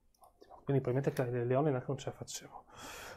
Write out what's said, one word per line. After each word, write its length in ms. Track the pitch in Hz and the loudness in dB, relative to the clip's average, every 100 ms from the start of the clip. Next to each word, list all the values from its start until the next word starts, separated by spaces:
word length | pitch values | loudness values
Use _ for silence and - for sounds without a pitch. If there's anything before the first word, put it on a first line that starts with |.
| _ _ - _ - - | _ _ -20 _ -20 -8
Quindi 180 | - 135 | 0 2
probabilmente 280 | 127 127 139 | 4 2 2
che 180 | 147 123 | 0 0
le 160 | 123 120 | 0 4
leone 240 | 127 156 | 4 4
neanche 180 | 127 135 | 2 -2
non 100 | 131 | -4
ce 120 | - | -4
la 60 | - | -8
facevo. 500 | - - - - - - - - - | -10 -10 -12 -18 -18 -16 -12 -12 -12